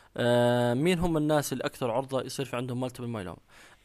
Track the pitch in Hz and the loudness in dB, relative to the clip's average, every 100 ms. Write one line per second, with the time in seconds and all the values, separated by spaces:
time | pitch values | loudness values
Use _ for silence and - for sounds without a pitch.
0 | - - 120 120 120 123 120 123 170 175 | -12 -2 4 6 6 4 2 2 2 2
1 | 175 156 151 151 - 131 143 - 127 117 | 2 0 2 2 0 -4 -6 -4 -2 -2
2 | 135 131 123 - 127 123 127 123 127 123 | -2 -4 -4 -6 -6 -4 -4 -4 -6 -6
3 | 120 113 87 - _ - - - | -8 -6 -8 -12 _ -20 -20 -12